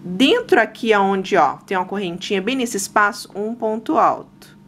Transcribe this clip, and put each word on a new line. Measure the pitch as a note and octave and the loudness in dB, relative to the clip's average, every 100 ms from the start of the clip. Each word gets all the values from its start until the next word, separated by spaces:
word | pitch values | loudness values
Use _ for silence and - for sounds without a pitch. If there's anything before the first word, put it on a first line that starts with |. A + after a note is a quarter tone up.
dentro | F3+ F3+ C4+ A#4 A#4+ E4+ | -8 0 2 2 2 2
aqui | A3 - A3+ | 2 -2 0
aonde, | G#3 G3 G3 F#3 F#3+ | 2 4 0 0 2
ó, | D3 | 2
tem | C3 - F#3+ | 0 -4 -4
uma | |
correntinha | F3+ G3+ F#3+ F3 - G3 | -2 -4 -6 -8 -4 -4
bem | F#3+ | -2
nesse | C4+ A#3+ G3+ | -4 -4 -4
espaço, | - A3 G#3 - - | -2 2 2 0 -14
um | F#3 G#3+ A#3 | -8 -8 -6
ponto | A3 A3 A3 D#4 | -6 -6 -2 2
alto. | F3+ A#2+ - - - - | 2 0 -8 -20 -20 -20